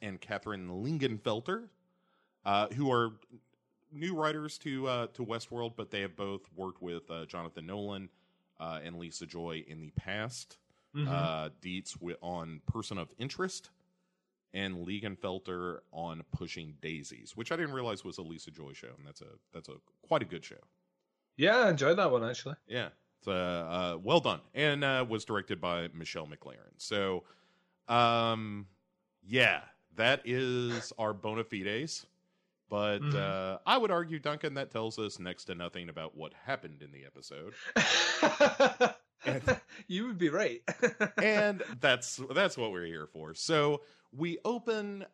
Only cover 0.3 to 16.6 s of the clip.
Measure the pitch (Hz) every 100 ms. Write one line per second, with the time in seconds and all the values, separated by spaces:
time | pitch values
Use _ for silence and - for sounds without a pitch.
0.3 | 101 107 98 90 90 127 160 135 107 120
1.3 | 107 147 214 233 _ _ _ _ _ _
2.3 | _ 101 101 104 120 139 120 113 107 -
3.3 | 123 _ _ _ _ _ 147 175 165 156
4.3 | 151 151 - 151 131 131 123 117 - 110
5.3 | 117 - 120 117 113 104 104 98 85 98
6.3 | 98 - 82 95 90 90 85 - 82 80
7.3 | 87 85 85 82 101 101 98 95 _ _
8.3 | _ _ - 82 80 82 85 85 - 82
9.3 | 85 85 80 - 80 78 - 92 104 117
10.3 | - - - _ _ _ 143 143 85 82
11.3 | 80 78 - 90 92 - - 87 - 87
12.3 | 87 82 78 - 113 - 98 80 - 131
13.3 | - 185 - - _ _ _ _ _ _
14.3 | _ _ 95 98 90 87 101 107 92 98
15.3 | 92 95 90 90 82 _ 82 85 80 -
16.3 | - 85 90